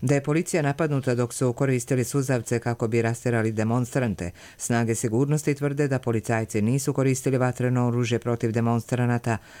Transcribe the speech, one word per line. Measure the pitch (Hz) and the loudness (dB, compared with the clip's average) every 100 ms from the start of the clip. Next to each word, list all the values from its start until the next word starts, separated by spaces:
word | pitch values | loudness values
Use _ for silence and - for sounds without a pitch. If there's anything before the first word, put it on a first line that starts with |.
da | 127 143 | 0 0
je | |
policija | 139 151 - 180 | 2 -2 0 0
napadnuta | 143 139 160 139 131 120 | 0 0 0 0 0 0
dok | 120 | 0
su | - 127 | 0 -2
koristili | 120 135 127 - 131 | 0 0 0 0 -2
suzavce | 113 143 131 127 113 117 | 0 -2 0 -2 0 -2
kako | 117 120 117 | -2 -2 0
bi | 117 | 2
rasterali | 113 117 123 117 110 | 0 0 0 0 0
demonstrante. | 110 110 123 120 143 123 92 87 - - - | 0 0 0 0 0 -2 -2 -6 -10 -20 -10
Snage | - 120 113 113 | -2 0 2 0
sigurnosti | 123 110 139 151 151 143 | 0 0 2 0 0 -2
tvrde | 143 143 147 | -2 0 0
da | 131 | 0
policajci | 123 113 - 113 113 110 | 0 -2 0 -2 0 0
nisu | 104 135 143 | 2 2 0
koristili | 139 135 131 - 131 | 0 2 2 0 2
vatreno | 127 123 123 127 123 | 0 0 0 2 2
oružje | 120 120 113 | 2 0 0
protiv | 127 117 120 | 0 -2 0
demonstranata, | 113 117 117 - 123 120 120 120 110 - - | 2 2 0 0 0 2 0 0 -4 -4 -20